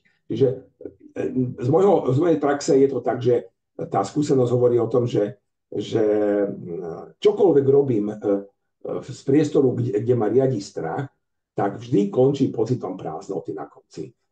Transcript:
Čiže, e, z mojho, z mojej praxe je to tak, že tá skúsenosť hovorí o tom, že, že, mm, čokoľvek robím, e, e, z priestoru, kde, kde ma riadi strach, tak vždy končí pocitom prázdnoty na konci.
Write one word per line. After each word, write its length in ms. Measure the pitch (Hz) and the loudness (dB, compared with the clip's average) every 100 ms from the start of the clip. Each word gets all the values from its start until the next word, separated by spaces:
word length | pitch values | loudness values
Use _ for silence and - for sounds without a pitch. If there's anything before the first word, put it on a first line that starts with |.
| _ _ - | _ _ -8
Čiže, 180 | 110 127 - - _ - - - | 0 0 0 -12 _ -20 -20 -18
e, 80 | - - 127 123 - | -8 -6 -2 -4 -4
z 80 | 123 | 0
mojho, 420 | 160 196 160 131 | 2 4 2 2
z 40 | 131 | 0
mojej 180 | 170 151 | 2 2
praxe 400 | 143 143 - 135 | 0 -2 2 4
je 120 | 135 | 4
to 100 | 123 | 2
tak, 240 | 123 123 123 | -4 -2 0
že 240 | 120 - _ _ - - | 0 -2 _ _ -14 -6
tá 160 | 98 98 | -4 -4
skúsenosť 460 | 147 151 135 120 | -2 0 2 2
hovorí 240 | 123 123 120 | 2 4 2
o 140 | 113 | 2
tom, 180 | 127 117 | 0 0
že, 320 | 104 104 - _ _ - | 0 -2 -6 _ _ -12
že, 320 | - 104 113 107 107 104 101 98 | -10 -4 0 2 2 0 0 -2
mm, 720 | 98 87 85 85 82 - - | -4 -10 -10 -10 -12 -16 0
čokoľvek 480 | 415 - 196 143 135 | 0 4 4 4 4
robím, 460 | 139 139 113 104 | 4 4 0 -2
e, 40 | 107 | -4
e, 220 | 107 101 98 _ _ _ - 90 | -2 -2 -4 _ _ _ -10 -10
z 200 | - 127 - | -10 -12 0
priestoru, 480 | 143 151 156 131 | 2 4 2 2
kde, 240 | 117 117 101 | 2 -2 -2
kde 160 | 117 | 0
ma 160 | 123 104 | 0 2
riadi 320 | 120 135 117 | 2 2 -2
strach, 480 | 95 - 80 90 135 _ _ _ _ - | -6 -8 -8 -6 -8 _ _ _ _ -4
tak 240 | 104 113 | -4 -4
vždy 300 | 117 147 202 | -2 0 0
končí 400 | - 135 139 131 | 2 2 2 -2
pocitom 460 | - 110 127 95 92 | 0 -2 -2 -4 -8
prázdnoty 560 | 82 80 - 92 - - | -10 -10 -8 -8 -8 -12
na 100 | 76 | -12
konci. 460 | - _ - - _ _ | -16 _ -16 -16 _ _